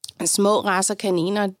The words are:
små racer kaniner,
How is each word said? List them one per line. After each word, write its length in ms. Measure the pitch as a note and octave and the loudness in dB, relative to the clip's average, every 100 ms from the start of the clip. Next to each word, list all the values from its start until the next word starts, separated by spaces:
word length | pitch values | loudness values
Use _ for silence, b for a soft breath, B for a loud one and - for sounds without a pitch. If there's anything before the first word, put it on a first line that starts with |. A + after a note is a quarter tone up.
| - - F3 | -14 -6 -2
små 340 | - G3+ G#3+ | 2 2 2
racer 320 | G#3 F#3 F#3+ | 2 0 0
kaniner, 540 | G3+ G3+ F3+ E3+ G#3 G3+ F#3+ | -2 -2 0 0 0 -2 -4